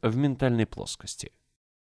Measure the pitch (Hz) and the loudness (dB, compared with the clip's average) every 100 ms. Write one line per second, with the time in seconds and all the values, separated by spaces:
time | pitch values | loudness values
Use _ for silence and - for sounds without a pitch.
0 | 113 113 143 131 131 117 110 - - - | 0 2 2 2 2 2 0 -2 -10 -10
1 | - - - _ _ _ _ _ | -12 -12 -14 _ _ _ _ _